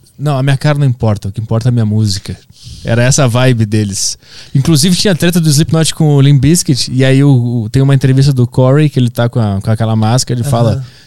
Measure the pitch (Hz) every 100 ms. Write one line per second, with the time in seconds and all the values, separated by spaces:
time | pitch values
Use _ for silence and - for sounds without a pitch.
0 | _ - 143 135 139 135 151 147 143 120
1 | 113 104 98 98 110 113 123 120 107 107
2 | 107 95 - 90 - - - - - 117
3 | 123 143 131 120 131 120 110 107 104 95
4 | - - - - - 135 135 156 175 180
5 | 214 165 170 175 160 139 - 160 156 -
6 | 156 143 139 143 135 175 - 123 - 127
7 | 131 135 143 131 120 120 107 135 135 139
8 | 135 131 139 131 120 - 127 143 151 139
9 | 120 117 117 123 107 98 113 110 113 110
10 | 110 127 - 123 120 120 117 135 131 -